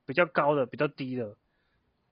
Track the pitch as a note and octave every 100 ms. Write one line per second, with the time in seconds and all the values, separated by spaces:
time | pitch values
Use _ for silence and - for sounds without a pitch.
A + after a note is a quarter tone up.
0 | - C3+ E3+ - D3 D3 A#2+ - D3 -
1 | C3 B2+ G#2+ - _ _ _ _ _ _
2 | _